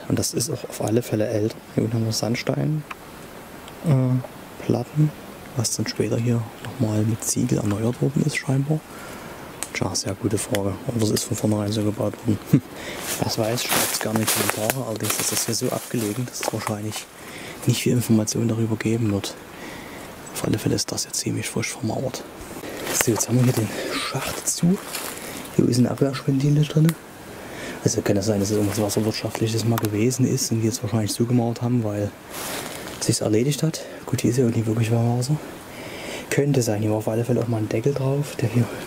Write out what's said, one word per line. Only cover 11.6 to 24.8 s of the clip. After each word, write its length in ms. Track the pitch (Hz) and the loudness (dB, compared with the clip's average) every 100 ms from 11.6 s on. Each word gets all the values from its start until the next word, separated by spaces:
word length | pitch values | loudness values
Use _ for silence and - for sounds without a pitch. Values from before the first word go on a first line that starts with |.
| 104 | 0
so 120 | 110 | 0
gebaut 300 | 104 101 107 - 120 | 0 0 -2 -2 0
worden. 140 | 104 - | 0 4
Hm. 100 | 135 - - - - - - | 4 4 -12 -10 -8 -4 -2
Was 140 | 110 - | 0 0
weiß, 260 | 107 120 | 0 0
schreibt's 360 | - - - - | 0 0 0 0
gerne 200 | 113 110 | 0 2
in 60 | 110 | 2
die 60 | |
Kommentare. 560 | 113 101 107 110 131 117 | 2 0 0 0 0 -2
Allerdings 320 | 107 104 - | -2 -2 0
ist 120 | - | 0
das 140 | 104 - | 0 0
hier 100 | 110 | 0
so 140 | 127 | 0
abgelegen, 560 | 101 - 123 104 104 123 | -2 -2 -2 -2 -2 -4
dass 160 | - | -4
es 120 | - | -4
wahrscheinlich 520 | 110 110 104 107 - - - - - - - - | -2 -2 -4 -4 -6 -10 -16 -14 -12 -12 -4 0
nicht 140 | 117 | 2
viel 100 | 120 | 4
Information 540 | 123 110 110 107 - 113 | 4 6 4 4 2 2
darüber 280 | 110 110 107 | 2 2 2
geben 360 | 110 117 110 | 2 2 2
wird. 240 | 98 - - - - - - - - - - - | 0 -2 -10 -14 -14 -12 -12 -12 -14 -14 -14 -12
Auf 120 | - - | -4 0
alle 120 | 107 | 0
Fälle 180 | - 113 | 2 0
ist 160 | - | -2
das 140 | 101 - | -4 -4
jetzt 140 | - | -4
ziemlich 280 | 117 110 - | -2 -2 -2
frisch 220 | - - | -4 -4
vermauert. 540 | - 113 117 131 - - - - - - - - - | -4 -4 -2 -4 -6 -12 -14 -14 -12 -10 -8 -2 2
So, 80 | - | 4
jetzt 160 | 107 - | 4 4
haben 100 | 123 | 4
wir 60 | |
hier 100 | 123 | 4
den 160 | 120 104 - - | 4 0 -2 -4
Schacht 540 | - - 233 - - - | -4 -4 -4 -4 -4 -4
zu. 300 | - 170 196 | 2 2 2